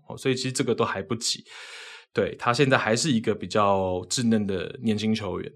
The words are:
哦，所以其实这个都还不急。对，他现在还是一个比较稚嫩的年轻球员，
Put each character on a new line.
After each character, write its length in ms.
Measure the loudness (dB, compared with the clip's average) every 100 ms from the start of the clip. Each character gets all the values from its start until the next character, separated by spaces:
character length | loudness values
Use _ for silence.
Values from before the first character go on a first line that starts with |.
| -16
哦， 80 | -4
所 160 | -2
以 40 | 0
其 80 |
实 80 | -2
这 120 | -2
个 120 | 0 2
都 100 | 0
还 160 | -2
不 140 | -4 -4
急。 280 | -4 -6 -10 -18 -16 -16 -18 -20 -6
对， 240 | -2 -2 0
他 120 | 0
现 160 | 4 4
在 80 | 4
还 200 | 2 0
是 160 | 2
一 100 | 2
个 140 | 0 -2
比 120 | -2
较 540 | 2 4 4 2 -2 -2
稚 180 | 0 2
嫩 180 | 2 2
的 300 | -2 -6 -4
年 160 | -2 0
轻 160 | 0
球 260 | 0 -2 -6
员， 100 | -8